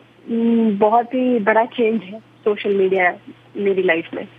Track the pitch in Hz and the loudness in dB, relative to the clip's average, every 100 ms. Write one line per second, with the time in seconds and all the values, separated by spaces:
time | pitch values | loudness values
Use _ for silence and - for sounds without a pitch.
0 | - _ - 233 233 233 220 196 214 233 | -12 _ -6 -2 2 2 2 2 2 2
1 | 240 254 254 240 202 220 226 - 220 226 | 0 -2 0 0 2 2 0 0 0 0
2 | 180 220 - _ 220 208 208 196 190 190 | -6 -16 -20 _ -4 -2 0 0 2 2
3 | 180 - - - - - 202 190 185 165 | 0 0 -14 -20 -16 -4 -2 0 0 0
4 | 165 175 196 | -2 -12 -12